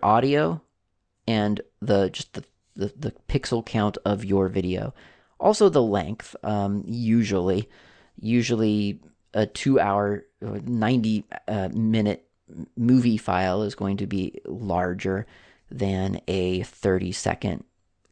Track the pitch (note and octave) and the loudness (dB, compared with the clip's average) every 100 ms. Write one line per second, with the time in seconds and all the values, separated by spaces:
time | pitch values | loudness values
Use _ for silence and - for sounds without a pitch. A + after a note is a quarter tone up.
0 | G2+ A2+ C3+ C#3+ E3 E3 - _ _ _ | 4 4 4 2 0 -4 -10 _ _ _
1 | _ _ - A2 G#2 G#2 - _ G#2 G2+ | _ _ -2 0 0 -2 -8 _ 0 2
2 | F#2+ - - - - _ _ - G2+ - | 2 -2 -12 -14 -16 _ _ -8 -8 -6
3 | A#2 - - C#3 - A#2 - A2+ G#2 - | -10 -8 -2 -2 0 -4 -2 0 0 0
4 | G#2 G#2 G2 G2 F#2+ F#2+ F2+ F#2 - - | -2 -2 2 2 2 0 -2 -4 -6 -12
5 | - - _ - G3+ G#3 G3+ D#3 A2+ G2+ | -20 -20 _ -2 2 6 6 6 4 2
6 | D#2+ G#2+ - - - G#2 G2+ G2+ - A#2 | -2 -8 -14 -10 -4 -2 0 -2 -4 -4
7 | A2+ A#2 G2+ G2 F2+ F#2+ A2+ - - - | 2 2 2 0 2 0 -2 -10 -20 -20
8 | _ - G#2+ A#2+ A2+ A#2 A2 G#2+ G2+ - | _ -10 -2 0 2 2 2 2 0 -4
9 | - _ _ G#2+ G#2 - C#3 C3+ G2+ G2+ | -12 _ _ -2 -2 0 2 4 4 2
10 | G2+ G2+ - _ A2 G2+ - A#2+ G#2+ B2+ | 2 -2 -8 _ -10 -8 -4 0 2 2
11 | A2 G#2+ - - - G#2 F#2+ - A2 A2 | 2 -2 -4 -12 -6 -4 -4 -2 0 2
12 | G#2 - _ _ - D#2+ - - A#2 B2+ | 0 -2 _ _ -20 -16 -12 -2 4 4
13 | A#2+ G#2+ - F2+ F#2 F#2+ G#2 - G2 G2+ | 4 0 0 0 0 0 -2 -4 -4 -4
14 | G#2 G2 F#2 - - G2 G#2 F2+ F2+ F#2 | -4 -4 -4 -8 -12 -8 -2 0 0 -2
15 | G2 F#2+ - - - _ - B2+ G2 F#2+ | -2 -2 -4 -14 -20 _ -14 -4 -2 0
16 | F#2+ F#2+ - F#2+ F2+ F#2 - - G2+ F#2 | -2 -4 -4 -2 0 -2 -6 -2 0 0
17 | F#2 F2+ - F2 G2+ E2+ - _ _ _ | -2 -4 -4 -2 -4 -6 -10 _ _ _
18 | _ | _